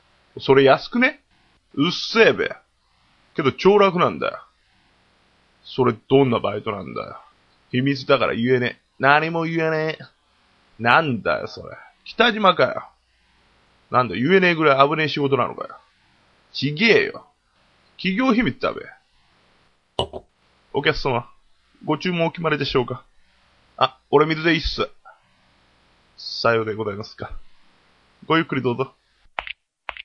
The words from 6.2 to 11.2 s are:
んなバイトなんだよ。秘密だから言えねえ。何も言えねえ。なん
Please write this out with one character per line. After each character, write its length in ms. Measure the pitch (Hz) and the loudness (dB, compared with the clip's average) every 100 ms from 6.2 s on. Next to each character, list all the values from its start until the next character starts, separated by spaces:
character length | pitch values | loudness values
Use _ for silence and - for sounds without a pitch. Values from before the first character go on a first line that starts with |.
| 135 | 4
ん 40 | |
な 100 | 110 | 2
バ 180 | 101 104 | -2 -6
イ 60 | |
ト 80 | 110 | -6
な 120 | 101 | -8
ん 100 | 71 | -8
だ 80 | 57 | -12
よ。 160 | 50 - - _ _ _ _ | -12 -14 -20 _ _ _ _
秘 100 | 123 | -2
密 240 | 135 131 127 | -2 -2 0
だ 140 | 131 | 2
か 80 | 85 | 2
ら 80 | 98 | 0
言 220 | 123 127 | 0 0
え 20 | |
ね 180 | 120 - | 0 -6
え。 20 | _ - | _ -2
何 300 | 131 151 160 | 2 2 2
も 140 | 165 | -4
言 240 | 165 165 160 | -4 -2 -2
え 20 | |
ね 260 | 160 156 156 | -2 -4 -6
え。 40 | 143 _ _ _ _ _ _ - | -14 _ _ _ _ _ _ -6
な 220 | 120 139 | 0 0
ん 200 | 156 113 | 0 -4